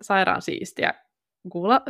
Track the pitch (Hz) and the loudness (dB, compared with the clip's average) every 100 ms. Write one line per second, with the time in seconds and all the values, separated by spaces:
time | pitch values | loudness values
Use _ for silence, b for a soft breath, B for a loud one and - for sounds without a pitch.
0 | - 196 185 180 - - 185 - 160 - | 0 2 2 0 -2 -8 -8 -2 -2 -2
1 | _ _ _ _ 180 175 190 262 277 | _ _ _ _ -12 -4 2 2 0